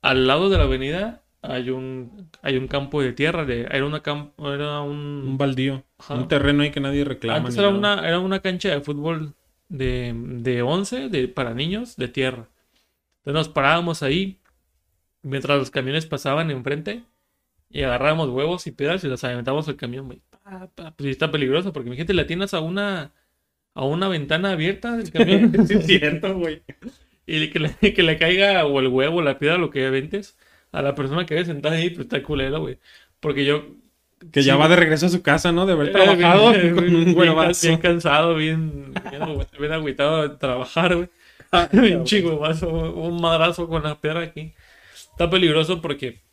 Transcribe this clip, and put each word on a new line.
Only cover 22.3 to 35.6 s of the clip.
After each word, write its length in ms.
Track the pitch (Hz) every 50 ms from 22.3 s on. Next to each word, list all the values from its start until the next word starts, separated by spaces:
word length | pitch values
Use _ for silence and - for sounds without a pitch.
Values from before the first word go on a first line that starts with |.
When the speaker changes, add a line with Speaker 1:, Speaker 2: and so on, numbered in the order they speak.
| 165 175 196 196 -
Speaker 1:
a 60 | 170
una, 520 | 156 165 180 196 202 202 196 175 147 - _ _ _ _ _ _ _ _ _ _ _ _ _
a 100 | - 135
una 220 | 139 151 170 190 196
ventana 440 | 185 160 143 135 156 165 190 196
abierta 440 | 190 156 156 175 196 202 - 233 240
del 140 | 233 226 -
camión. 420 | - - 226 165 196 202 220 233
Speaker 2:
<laughs> 140 | - 202 208
Sí, 80 | 156 202
es 120 | 214 160
cierto, 500 | 160 180 139 151 151 147 156 - 190 190 185
güey. 240 | 170 160 151 - _ - - _ - 233 - _ _ _ _ _ _
Speaker 1:
Y 240 | - 160 156 156 151
que 80 | - 175
le, 160 | 156 151 -
<laughs> 200 | - - 202 -
que 80 | - 175
le 120 | 160 160
caiga 480 | 156 165 165 180 185 196 202 196 185 160
o 140 | 147 139 135
el 100 | 131 131
huevo, 340 | 123 131 131 151 165 175
la 160 | 165 143 131 -
piedra, 180 | 147 147 165 180
lo 120 | 175 143
que 160 | - 143 131
aventes, 500 | 135 131 135 135 156 196 202 202 - _ _ _ _ _ _ _ _
a 100 | - 160
la 120 | 139 139 139
persona 300 | 143 135 135 143 170 180
que 80 | 165 151
ve 100 | 165 175
sentada 320 | 165 165 143 139 151 160
ahí, 140 | 160 165 175
pues 160 | 170 165 135
está 160 | - - 143
culero, 380 | 139 - 151 139 131 135 143 156
güey. 180 | 160 135 123 _ _ _ - - _ _ _ _
Porque 240 | - 151 143 139 139
yo 220 | 139 147 151 147 - - - _ _ _ _ _ _ _ _ - 165
Speaker 2:
Que 100 | - 147
ya 120 | 135 135 135
Speaker 1:
sí. 40 | 139
Speaker 2:
va 100 | 151 160
de 80 | 175
regreso 300 | 185 180 156 156 151 170
a 40 | 180
su 120 | 170 185
casa, 300 | - - 143 156 - 175
¿no? 120 | 170 170